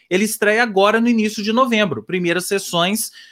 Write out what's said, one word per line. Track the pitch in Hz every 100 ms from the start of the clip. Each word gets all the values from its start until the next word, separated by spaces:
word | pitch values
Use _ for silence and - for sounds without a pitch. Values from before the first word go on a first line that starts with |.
| -
ele | 185 214
estreia | - 208 214
agora | 247 190 202 220
no | 233
início | 226 214 214
de | 208
novembro, | 226 262 220 208 131
primeiras | - 180 175 170 175
sessões | 196 - 175 175 214 - - -